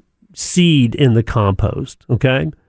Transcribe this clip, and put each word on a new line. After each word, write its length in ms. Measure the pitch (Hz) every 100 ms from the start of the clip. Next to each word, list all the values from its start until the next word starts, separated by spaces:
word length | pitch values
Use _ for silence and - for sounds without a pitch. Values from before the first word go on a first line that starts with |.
| _ _ _
seed 600 | - - - 175 147 120
in 200 | - 135
the 80 | 117
compost? 840 | 113 120 101 98 - 143 139 - -
Okay. 400 | 123 135 131 156 -